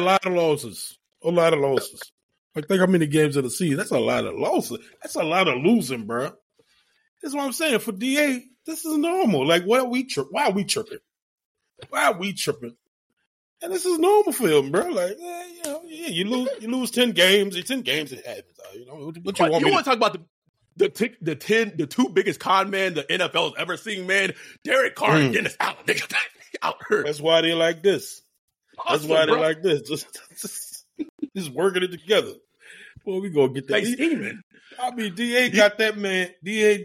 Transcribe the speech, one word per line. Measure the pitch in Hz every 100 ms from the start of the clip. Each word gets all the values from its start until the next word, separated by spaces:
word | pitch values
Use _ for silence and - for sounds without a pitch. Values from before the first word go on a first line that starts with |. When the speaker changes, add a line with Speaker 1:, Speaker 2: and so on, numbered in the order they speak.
Speaker 1:
lot | 180 190 185
of |
losses. | 180 165 143 123 90 - - _ _
A | 165
lot | 175 165
of | 156
losses. | 139 131 - - - _ _ _ _
Like, | - 151
think | 190
how | 180
many | 185 156
games | 151 151 139
of |
the | 127
season. | - 180 139
That's | 208
a | 139
lot | 113 123 107
of |
losses. | 90 143 370 - 117 - _
That's | -
a | 202
lot | 165 175 180
of | 123
losing, | 156 233 139 127 104
bro. | 117 139 - _ _ _ _ _ _ _ _
That's | 311
what | 285
I'm | 277
saying. | 233 320 226
For | -
D | 190 247 277
A, | 294 254 - _ -
this | 320
is | 330 302
normal. | 330 370 311 151 139
Like, | 170
what | 180 247
are | 254
we | 247
tri-, | 262 - 135
why | - 294
are |
we | 202
tripping? | 190 - - - - _ _ _ _ _ _ _ -
Why | - -
are | 185
we | 196
tripping? | 175 - 127 120 - _ _ _ _ _ _ _ _
And | 339
this | 370 370
is | 330
normal | 349 415 415
for | 262 220
him, | 151 135
bro. | 165 349
Like, | 294 180 208
yeah, | 349 349 359
you | 339
know, | 320 294 339
yeah, | 320 330
you | 170 196
lose, | 247 254 523
you | 220
lose | 262 247
ten | - 247
games. | 170 180 202 202 180
In |
ten | 185 262
games, | 123 143 147
it | 127 -
happens. | 101 - _
Uh, | 98 101
you | 123
know, |
what, | 151 147
what | 165
you |
Speaker 2:
But | 180 196 -
Speaker 1:
want | -
Speaker 2:
you | -
Speaker 1:
me |
Speaker 2:
wanna | 381
Speaker 1:
to | 285
Speaker 2:
talk | 240
about | 220
the, | 180 - _ _ _ _ -
the | 139
t-, | - 240 -
the | 165
ten, | 151 - 220 214 156
the | 143
two | - 254
biggest | 180 208 156
con | - 190 196
men | 196 190
the | 156 139
N | 180
F | 170
L | 165 165
has | -
ever | 165 165
seen, | 220 196 185
man? | 196 190 - - -
Derek | - 262 254
Carr | - 214 160
and | 135
Speaker 1:
Mm. |
Speaker 2:
Dennis | 190 208 -
Allen. | - - -
Nigga, | - - - - -
<laughs> | - -
out | - - -
here. | 208
Speaker 1:
That's | 143 147
why | 151 165
they | 165
like | 165 165 165
this. | 190 165 - - _ _ _ _ _ -
That's | 339 320
Speaker 2:
Awesome, | 151
Speaker 1:
why | 160 156
they |
Speaker 2:
bro. | 156
Speaker 1:
like | 160 160
this. | 185 147
<laughs> | 120
Just, | 147 - - - -
just, | - - - - - - - - 294 196
just | 165
working | 127 190 180
it | 180
together. | 170 170 208 113 - _ _ - - - -
Boy, | - 190
we | 196
gonna | 151 131
get | 127 -
that. | -
Speaker 2:
They | 214
scheming. | 247 330 285 - 208 - _ _ -
Speaker 1:
I | 247
mean, | 247 214 175
D | 240 240
A |
Speaker 2:
He | 247
Speaker 1:
got | 202 208 208
that | 220 214
man. | 202 185 180 -
D | 170 220
A | 214 208